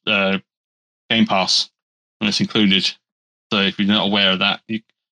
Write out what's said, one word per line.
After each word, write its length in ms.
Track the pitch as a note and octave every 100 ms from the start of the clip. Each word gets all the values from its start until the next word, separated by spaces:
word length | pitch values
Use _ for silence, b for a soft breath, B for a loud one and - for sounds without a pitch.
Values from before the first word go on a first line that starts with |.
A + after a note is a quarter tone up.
| -
uh, 300 | G2+ F#2+ F#2+ - _ _ _ _ _ -
Game 160 | A2+ A2
Pass, 440 | G2 F#2 - - _ _ _ _ -
and 80 | G#2+
it's 100 | -
included. 420 | G2+ A#2 G2+ F#2+ - - _ _ _ _ -
So 60 | G#2
if 180 | G2 F#2+
you're 80 | G2+
not 180 | G#2+ F#2+
aware 240 | G#2 G2
of 80 | F#2
that, 220 | G2 - -
you, 140 | A2 - _ _